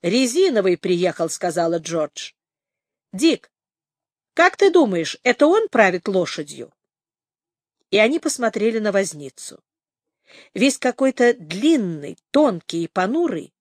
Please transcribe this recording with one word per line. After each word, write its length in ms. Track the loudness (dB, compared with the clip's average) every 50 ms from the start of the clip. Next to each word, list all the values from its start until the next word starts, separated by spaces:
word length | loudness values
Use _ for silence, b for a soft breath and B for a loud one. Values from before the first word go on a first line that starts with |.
| -2
Резиновый 720 | 0 0 0 0 0 2 2 2 2 2 2 2 0 0 -2
приехал», — 520 | 0 -2 0 0 0 -2 -2 -2 -6 -6
сказала 480 | -6 -6 -6 -4 -2 -2 -2 -2 -2 -4
Джордж. 540 | -6 -6 -4 -4 -4 -6 _ -14 -16 -16 _ _ _ _ _ _ _ _ _ _ _ _ _ _ _ _
«Дик, 400 | -8 0 0 2 0 0 _ _ _ _ _ _ _ _ _ _ _ _ _ _ _ _ _ _ _
как 200 | 2 2 2 4
ты 140 | 4 2 4
думаешь, 480 | 6 4 2 4 0 -4 -4 -6 -8 -4 _
это 240 | -2 2 4 4 4
он 200 | 4 2 0 0
правит 400 | 2 4 4 4 2 -2 _ -2
лошадью?» 640 | -2 0 -2 -2 -6 -10 -12 -12 -12 -16 -16 -18 _ _ _ _ _ _ _ _ _ _ _ _ _ _ _ _ _ _ _ _ _ _ _ _
И 80 | 2 2
они 220 | 4 4 2 -2
посмотрели 580 | -4 -4 -6 -2 -4 -4 -2 0 -2 -2 -2 -2
на 140 | -4 -2
возницу. 720 | -2 -2 -2 -2 -8 -14 -16 -18 _ -18 -20 -20 -20 -20 _ _ _ _ _ _ _ _ _ _ _ _ b b b b b b b
Весь 240 | 0 0 0 0 0
какой-то 560 | -4 -4 -2 0 -2 -2 0 2 2 2 2
длинный, 840 | 0 -6 -12 -10 -2 2 2 2 2 0 -2 -6 -8 -10 -14 -16 _ _ _
тонкий 520 | 0 2 2 2 0 -4 _ _ -6 -6 -6
и 40 | -4
понурый 680 | _ -2 -2 0 0 -2 -2 -2 -4 -6 -10 -12 _ _